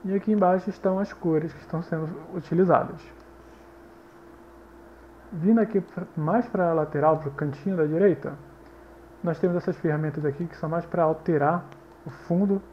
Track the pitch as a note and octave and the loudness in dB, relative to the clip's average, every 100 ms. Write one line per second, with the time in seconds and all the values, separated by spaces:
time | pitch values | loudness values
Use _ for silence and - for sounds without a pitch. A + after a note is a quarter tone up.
0 | F#3+ G3 G#3+ G#3+ F#3 F#3 F#3+ - F#3+ F#3+ | -2 -2 2 4 4 4 0 -2 -2 0
1 | G3+ - F3 D#3 E3 - - E3 E3+ D#3+ | -2 -4 0 0 -2 -10 -8 -8 -4 -6
2 | D#3+ G3 - F#3 - E3 F#3 C#3 - - | -6 -10 -10 -10 -2 2 6 4 2 -10
3 | - - - - - - - - - - | -18 -20 -20 -20 -20 -20 -20 -20 -20 -20
4 | - - - - - - - - - - | -20 -20 -20 -20 -20 -20 -20 -20 -20 -20
5 | - - - F3 F3+ A3+ A3 G#3 F3 - | -20 -20 -14 -2 4 4 4 0 -2 -12
6 | F3 - D3+ A3 A#3+ G3+ F3 D#3+ D3+ D3 | -10 -4 0 0 0 0 2 2 0 2
7 | D3+ D#3 D3 C#3 D3 C3+ G3 F#3 D3+ D#3+ | 4 2 -2 -4 -6 -4 -4 0 0 4
8 | G3 D3+ D3 D3 - - - - - - | 4 2 -6 -12 -18 -20 -20 -20 -20 -20
9 | - - F3 D#3 F3+ F3 F#3+ - E3+ D3+ | -20 -6 -4 0 0 0 -2 -2 -2 0
10 | D#3 D3+ D3+ C#3+ E3+ - D#3 E3 E3 F3 | -2 -2 -4 -4 -8 -6 -4 -4 -2 2
11 | D#3+ D#3+ - D3+ C#3+ F3 - - - - | 2 2 0 2 2 0 -4 -20 -20 -18
12 | D#3 - - F3 G3+ G3 - | -18 -18 -2 0 2 0 -2